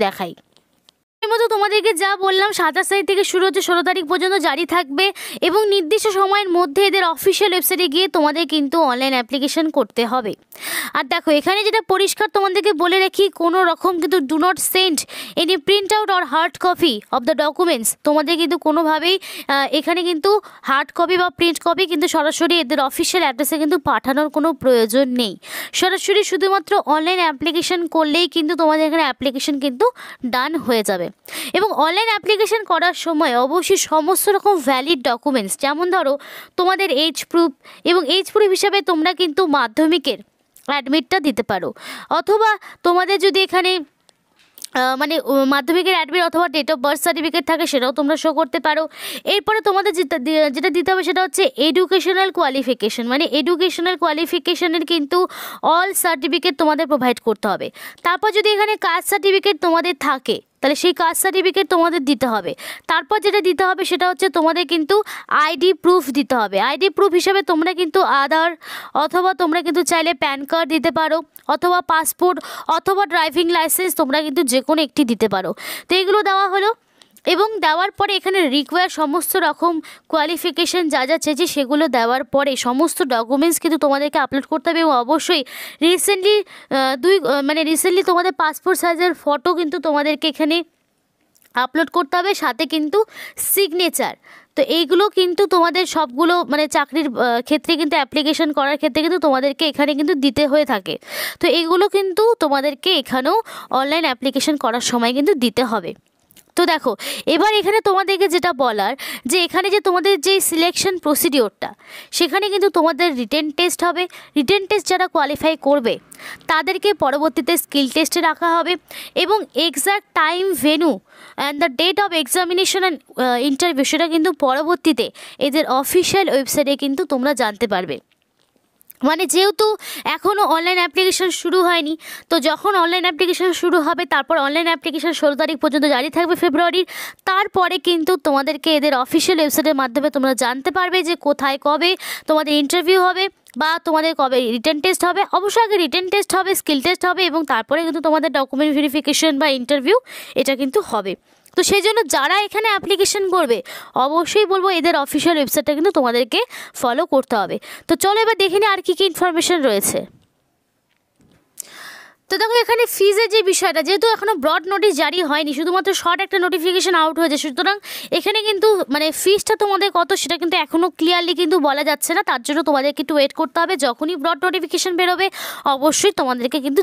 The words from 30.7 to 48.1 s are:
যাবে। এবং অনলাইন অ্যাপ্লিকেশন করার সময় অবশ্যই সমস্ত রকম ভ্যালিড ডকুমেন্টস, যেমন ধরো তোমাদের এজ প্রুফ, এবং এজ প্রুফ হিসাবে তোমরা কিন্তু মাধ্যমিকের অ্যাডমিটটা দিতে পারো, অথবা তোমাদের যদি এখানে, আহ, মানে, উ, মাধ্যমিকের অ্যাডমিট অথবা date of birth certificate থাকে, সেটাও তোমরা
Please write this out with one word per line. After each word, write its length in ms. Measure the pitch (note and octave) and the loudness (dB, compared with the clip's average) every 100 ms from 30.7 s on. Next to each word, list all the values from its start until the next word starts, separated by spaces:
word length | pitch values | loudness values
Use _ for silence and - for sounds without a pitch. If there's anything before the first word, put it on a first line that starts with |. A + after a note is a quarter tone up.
| A#3 G#3 | -2 0
যাবে। 180 | F#3+ F3 - - - C#4 F4+ | -2 -4 -10 -16 -12 -6 -2
এবং 120 | F#4+ - D4+ | 0 0 0
অনলাইন 240 | F4+ A4+ | 0 0
অ্যাপ্লিকেশন 480 | G#4 - G#4 G#4+ A4 G#4+ | -2 0 0 2 0 0
করার 240 | E4+ F4 F4 - | 0 0 -2 -2
সময় 280 | D#4 D#4+ A#3+ B3+ | 0 2 2 2
অবশ্যই 340 | E4+ E4 F#4+ - | 0 2 0 2
সমস্ত 340 | D#4 D#4 F#4 - G4 | 0 2 0 2 2
রকম 180 | G4+ G4 B3+ | 2 2 2
ভ্যালিড 320 | C4 C4+ E4+ B3+ | 0 0 -2 0
ডকুমেন্টস, 440 | A#3+ D4 C4 G3 - | -2 0 -2 -2 -4
যেমন 220 | C4+ D4+ F4+ F#4 | -2 -2 0 0
ধরো 180 | C#4 C#4+ - - - - | 0 -2 -6 -20 -12 -2
তোমাদের 300 | F4+ F#4 F#4+ C4+ D#4+ | 0 2 0 0 0
এজ 120 | - - | -2 -2
প্রুফ, 200 | E4+ E4+ - - - - | 2 2 0 -20 -6 0
এবং 100 | F4 C#4+ F4+ | 2 2 0
এজ 100 | F#4 | 0
প্রুফ 160 | G#4+ G#4 F#4 | 2 2 2
হিসাবে 220 | G4+ G4 F#4 | 2 0 0
তোমরা 220 | E4 E4 F#4 | 0 0 0
কিন্তু 200 | F4+ C#4+ F#4 C#4+ | -2 0 0 2
মাধ্যমিকের 640 | A#3 A3+ D#4 E4+ C4+ G#3 - _ _ _ - | 0 0 2 2 0 -6 -8 _ _ _ -6
অ্যাডমিটটা 460 | C#4+ C4 D4+ B3+ F#4+ D4 | -4 0 -2 0 -2 0
দিতে 160 | A#3 A3+ | -2 -2
পারো, 180 | G3 F3 - - - - D#4 | -4 -4 -10 -16 -14 -4 -2
অথবা 300 | F4 G#4 A4 G#4 - - F4 | 2 2 2 0 -4 -4 0
তোমাদের 320 | F4 F4+ G4 G4 | 2 2 2 2
যদি 140 | F4 F#4+ | 2 2
এখানে, 240 | D#4+ F4+ F#4 | 2 0 -2
আহ, 1200 | C#4+ _ _ _ _ _ _ - - C4 B3+ C4 | -4 _ _ _ _ _ _ -20 -8 -2 0 0
মানে, 140 | D4 D#4+ - | -2 -2 0
উ, 20 | C#4 C4+ | 2 2
মাধ্যমিকের 420 | C#4+ C4 F4 F4+ F#4 | 2 2 0 2 0
অ্যাডমিট 260 | D#4 F4 E4+ | 0 0 0
অথবা 180 | D#4+ F4 D4 | 0 0 0
date 160 | C4+ | -2
of 60 | D#4 C#4 | 0 0
birth 160 | D4+ F4 | 0 0
certificate 400 | E4 D#4+ E4 - | 0 -2 -2 0
থাকে, 140 | D#4+ E4 | 0 0
সেটাও 200 | C#4+ B3 C#4 | 0 -2 0
তোমরা 160 | C#4+ | 0